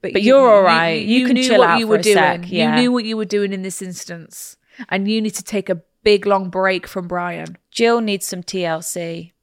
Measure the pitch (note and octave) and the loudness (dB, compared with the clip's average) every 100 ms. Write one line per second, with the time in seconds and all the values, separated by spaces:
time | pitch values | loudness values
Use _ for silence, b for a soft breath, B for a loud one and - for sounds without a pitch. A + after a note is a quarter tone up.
0 | G3 - G#3+ C4+ C4 G#3 F#3+ E3 E3 D#3+ | -2 0 4 6 8 6 6 4 2 -2
1 | G3 A#3+ B3+ B3+ B3+ A3+ A#3+ A3+ A3 G#3+ | 0 0 2 0 2 4 4 2 2 0
2 | G#3+ G3+ D3+ E3+ F3 F3 D#3 - B3 B3 | 4 4 2 0 -6 -2 0 2 2 0
3 | A3 A3 G3+ G#3 G3+ G3 F#3+ F#3 F#3 F3 | -2 -6 -2 -2 -2 -4 -8 -10 -12 -14
4 | - E3+ D#3+ - - - B B B3 G3 | -14 -16 -16 -18 -20 -20 B B -6 -4
5 | G3 A3 G#3+ - - G#3+ F#3+ F3 _ _ | -2 -2 -2 -6 -6 -6 -4 -6 _ _
6 | A3 G3+ G3 G3 F#3 F#3 F#3+ F#3 - G3 | 2 2 2 0 0 -2 -2 -2 -6 -10
7 | F3 F3 F3 E3+ E3 F3 _ - A#3 A#3 | -6 -6 -6 -8 -12 -16 _ -2 2 2
8 | A3 G3 - F#3 F3 F#3+ E3+ D#3+ E3+ F3+ | 0 -4 -6 -10 -8 -6 -4 -4 -6 -10
9 | E3 E3 E3+ _ | -8 -10 -14 _